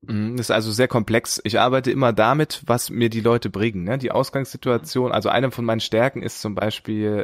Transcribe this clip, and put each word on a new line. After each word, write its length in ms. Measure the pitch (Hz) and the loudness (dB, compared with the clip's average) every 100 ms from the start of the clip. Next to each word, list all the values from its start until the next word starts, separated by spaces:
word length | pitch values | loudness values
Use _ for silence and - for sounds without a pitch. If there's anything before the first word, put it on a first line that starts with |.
Mhm, 360 | - 107 107 123 | -6 -4 -2 -4
das 80 | 113 | 0
ist 40 | |
also 220 | 110 110 | 0 0
sehr 160 | 107 127 | 2 2
komplex. 540 | 123 104 117 - - | 2 2 0 0 -4
Ich 160 | 104 104 | 0 2
arbeite 300 | 120 131 123 | 4 2 0
immer 240 | 135 127 | 2 2
damit, 480 | 107 110 143 156 - | 4 4 2 0 -4
was 240 | - 120 - | -2 -2 -2
mir 220 | - 117 | 0 0
die 100 | 113 | 2
Leute 300 | 113 117 110 | 2 2 0
bringen, 340 | 98 113 98 | -2 -2 -2
ne? 140 | 87 135 | -4 -4
Die 120 | 123 | 0
Ausgangssituation, 1000 | 117 131 139 131 - 135 120 - 131 123 | 0 0 -4 -6 -4 0 0 0 -2 0
also 160 | - 104 | 0 2
eine 220 | 113 131 | 2 0
von 160 | 120 117 | -2 -2
meinen 140 | 113 | -2
Stärken 420 | - 110 127 127 | 0 2 2 -2
ist 180 | 113 - | -8 -8
zum 140 | 107 | -6
Beispiel, 680 | 95 104 - - 107 107 104 | -4 -4 -4 -6 -2 -2 -2